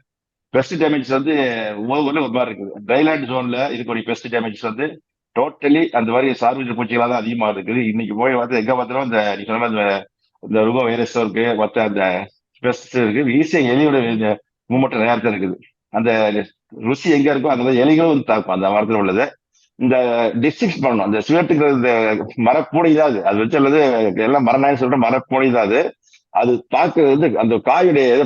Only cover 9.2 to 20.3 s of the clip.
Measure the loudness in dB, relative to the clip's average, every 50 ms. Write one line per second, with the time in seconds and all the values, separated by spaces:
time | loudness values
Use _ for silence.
9.2 | 0 0 -4 -6 -6 -6 -4 -2 -2 -2 -2 0 0 0 0 -2 -6 -10 _ _
10.2 | _ _ _ _ -10 -2 0 2 2 2 2 0 0 0 0 -2 -4 -2 -2 -2
11.2 | -2 -2 -2 -2 0 0 0 0 -2 -2 0 -2 -2 0 0 0 0 0 -2 -4
12.2 | -6 -10 _ _ _ _ _ _ -4 -4 -4 -4 -10 -6 -2 0 0 0 0 0
13.2 | 0 0 2 0 0 2 0 0 2 2 2 2 2 2 2 2 0 0 -2 -2
14.2 | -2 -2 -2 -4 _ _ _ _ _ -2 0 0 0 0 0 -2 0 0 0 0
15.2 | 0 -2 -2 -2 -4 -6 -6 -8 -14 _ _ _ _ _ -4 -2 0 0 2 2
16.2 | 0 0 0 -2 -6 -6 _ _ _ _ -18 -6 -4 -4 -4 -2 0 2 2 2
17.2 | 2 2 0 0 0 -2 -2 0 0 0 2 2 4 4 4 4 4 2 2 0
18.2 | 0 0 -2 -2 0 -2 -2 -2 0 0 2 0 0 0 0 0 0 0 0 0
19.2 | -2 -2 -6 _ _ _ _ _ _ _ _ -4 0 0 2 2 2 0 0 0
20.2 | 0 -2